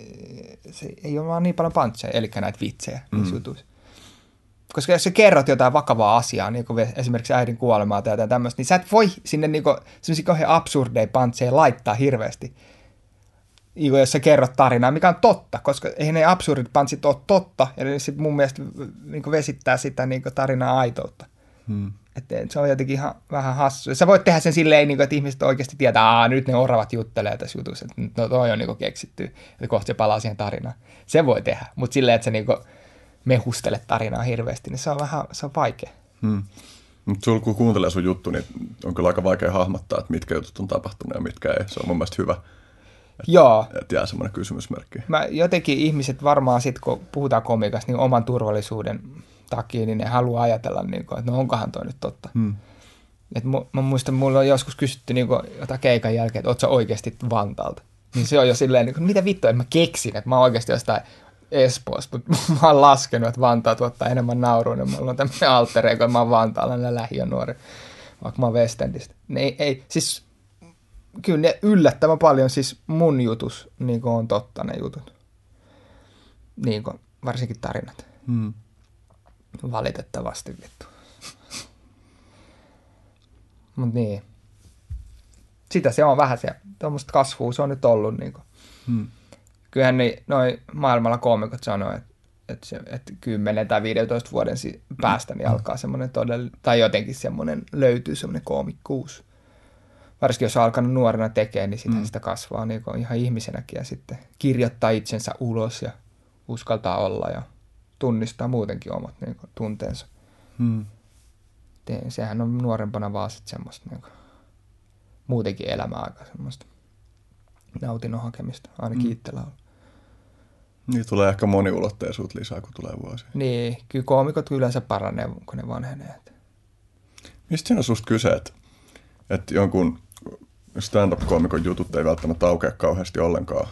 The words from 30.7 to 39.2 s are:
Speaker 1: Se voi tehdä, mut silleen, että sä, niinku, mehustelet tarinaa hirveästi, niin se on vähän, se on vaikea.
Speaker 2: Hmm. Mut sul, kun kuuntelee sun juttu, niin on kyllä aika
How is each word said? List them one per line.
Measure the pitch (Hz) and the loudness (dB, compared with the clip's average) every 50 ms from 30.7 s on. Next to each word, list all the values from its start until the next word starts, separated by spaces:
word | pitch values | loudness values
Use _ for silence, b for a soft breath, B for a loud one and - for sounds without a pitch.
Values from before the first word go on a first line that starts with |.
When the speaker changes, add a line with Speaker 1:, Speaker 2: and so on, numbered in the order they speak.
| - - b b b b b | -14 -16 b b b b b
Speaker 1:
Se | b - 156 156 | b 2 4 6
voi | 131 110 - | 6 4 4
tehdä, | 113 123 120 - - - - | 4 0 -4 -4 -6 -12 -6
mut | - 127 120 | -6 -4 -2
silleen, | - 139 127 120 117 | 0 2 4 6 4
että | 113 - | 4 2
sä, | - | 0
niinku, | 110 110 104 123 110 - - b b b b b b b b b b b - | -2 -2 0 0 -2 -2 -4 b b b b b b b b b b b 0
mehustelet | 127 127 113 - 123 113 - - - 101 - - | 2 2 2 0 -2 -4 -4 -4 -4 -4 -4 -2
tarinaa | - - 113 113 107 120 117 | -2 -2 -2 -2 -2 -4 -4
hirveästi, | 117 123 117 120 117 127 127 - - 131 | -4 -4 -4 -4 -4 -6 -8 -10 -10 -12
niin | 135 131 | -10 -8
se | - 160 | -6 -4
on | 143 143 | -4 -4
vähän, | 147 135 156 147 - - | -4 -6 -6 -6 -8 -8
se | - - 156 | -10 -12 -10
on | 139 127 | -6 -4
vaikea. | 160 139 113 - - - - - _ _ _ _ - | -2 -2 -2 -4 -6 -14 -18 -18 _ _ _ _ -4
Speaker 2:
Hmm. | 113 107 107 98 98 101 B B B B B B B B B B B | -2 -2 -2 -2 -4 -8 B B B B B B B B B B B
Mut | 101 98 98 - | -6 -4 -2 0
sul, | 117 113 110 | 0 0 2
kun | 113 117 104 | 0 -2 0
kuuntelee | 104 117 117 101 101 90 90 | 2 2 2 4 2 0 0
sun | 87 92 87 | 0 0 0
juttu, | 92 90 - - 87 | 0 -2 -2 -4 -6
niin | 80 76 - - - - - - - - - | -6 -6 -6 -8 -12 -12 -12 -12 -14 -10 -10
on | - 82 | -6 -2
kyllä | 90 87 90 | 0 2 2
aika | 90 - | 2 2